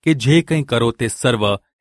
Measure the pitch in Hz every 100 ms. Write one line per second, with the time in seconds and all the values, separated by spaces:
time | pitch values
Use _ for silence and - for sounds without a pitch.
0 | 160 147 120 165 - 160 139 117 117 -
1 | 117 - 131 117 104 101 _ _